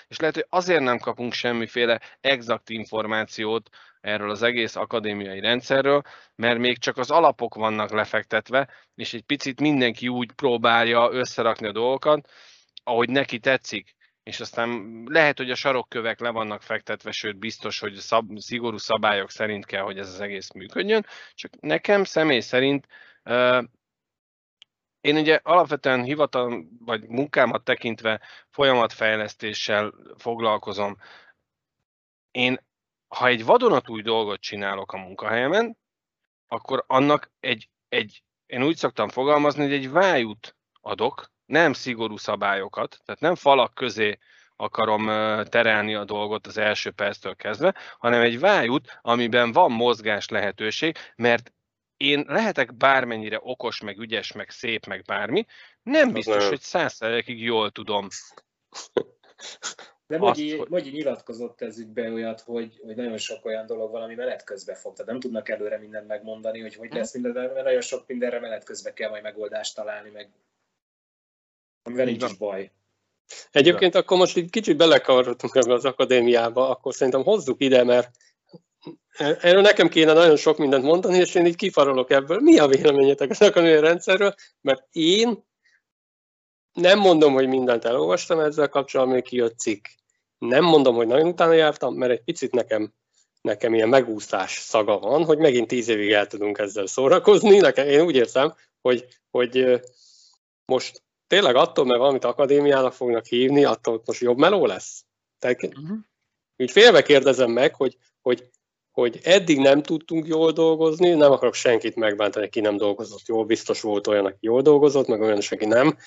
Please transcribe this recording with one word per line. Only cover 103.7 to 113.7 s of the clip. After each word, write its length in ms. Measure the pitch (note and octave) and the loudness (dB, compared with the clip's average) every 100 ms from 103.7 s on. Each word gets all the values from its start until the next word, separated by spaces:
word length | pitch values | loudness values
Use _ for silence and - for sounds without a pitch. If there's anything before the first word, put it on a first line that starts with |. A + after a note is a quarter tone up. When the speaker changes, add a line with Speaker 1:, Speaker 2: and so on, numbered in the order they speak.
| A2+ - A2+ | 2 -4 -4
Speaker 2:
most 160 | - G#2+ | -6 -4
jobb 180 | A#2+ B2 | 0 4
meló 280 | E3 G3+ B2 | 4 4 0
lesz? 380 | F#2 - - _ _ _ _ | -4 -10 -20 _ _ _ _
Tehát 240 | B2 B2+ | -4 -4
Speaker 1:
Mhm. 320 | - C3 D#3 G#3+ - _ _ _ _ - | -6 -12 -12 -14 -14 _ _ _ _ -8
Speaker 2:
úgy 140 | B2+ | 0
félve 320 | G3 A#3+ E3+ | 8 8 8
kérdezem 480 | C3 C#3 C3+ B2 A#2+ | 6 6 6 2 2
meg, 240 | A#2 D3+ | 2 0
hogy, 220 | - C3 - _ _ | 0 -4 -4 _ _
hogy, 280 | B2+ B2 - _ _ _ _ | -4 -4 -6 _ _ _ _
hogy 280 | - A#2+ - | -2 -2 0
eddig 360 | D#3 G3 E3 C#3+ | 4 4 4 4
nem 240 | C#3 C#3+ | 6 4
tudtunk 440 | D3 D#3 - E3 D#3+ | 2 -6 -4 -6 -2
jól 260 | D#3+ E3 | 0 2
dolgozni, 580 | D#3+ D#3+ D#3 D#3+ D#3 F3+ | 2 2 2 0 2 2
nem 220 | E3 C#3+ | 6 6
akarok 220 | C3 B2 | 6 2
senkit 400 | - C3 A2+ A2+ G#2+ | 0 2 2 0 -2
megbántani, 520 | A2 G#2 G#2 G#2+ G2+ | -2 0 -2 -2 -4
ki 120 | A#2+ | -2
nem 160 | G#2 G2+ | 0 0
dolgozott 500 | G#2 G2+ G#2+ G2+ - | -2 -2 -8 -12 -4
jól, 180 | A2+ | -2
biztos 360 | A2 A2+ - | 0 -2 -2